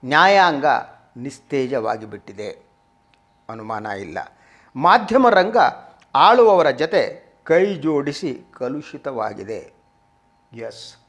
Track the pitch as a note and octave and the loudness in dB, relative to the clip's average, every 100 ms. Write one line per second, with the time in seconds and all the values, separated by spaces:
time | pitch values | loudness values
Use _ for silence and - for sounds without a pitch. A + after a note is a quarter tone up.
0 | B2+ D3+ F#3 G3+ F3+ C#3+ D3 A2+ - - | 0 4 4 4 2 2 0 0 -4 -20
1 | _ B2 C3 - - C#3 B2+ C3 A2 A2+ | _ -16 -16 -16 -8 -6 -4 -4 -4 -8
2 | A2 G#2 - G2 G#2 - _ _ _ _ | -10 -18 -18 -14 -14 -14 _ _ _ _
3 | _ _ _ _ - A2+ A2 G#2+ G#2+ G2 | _ _ _ _ -18 -16 -10 -10 -8 -10
4 | F#2+ E2+ - _ _ _ _ B2+ E3 A3+ | -10 -12 -12 _ _ _ _ -2 4 4
5 | G#3 A#3+ B3 G3 F#3 A3+ D#3 - - _ | 2 2 4 4 2 2 0 -2 -20 _
6 | _ C3+ F3+ B3 A3+ F#3+ D3+ B2+ D#3+ G3+ | _ 4 6 6 6 6 2 0 -2 0
7 | A#2 - _ _ - E3 G3+ F3+ D3+ D3 | -2 -6 _ _ 0 0 2 -2 -2 -2
8 | C#3+ C#3+ E3 B2 - - B2+ C#3+ - D3 | -4 -6 -8 -10 -14 -10 -8 -8 -12 -12
9 | C#3+ B2 G#2+ - G2 G#2 - _ _ _ | -10 -6 -8 -8 -12 -12 -14 _ _ _
10 | _ _ _ _ _ A#2 A2+ - - - | _ _ _ _ _ -16 -16 -16 -20 -20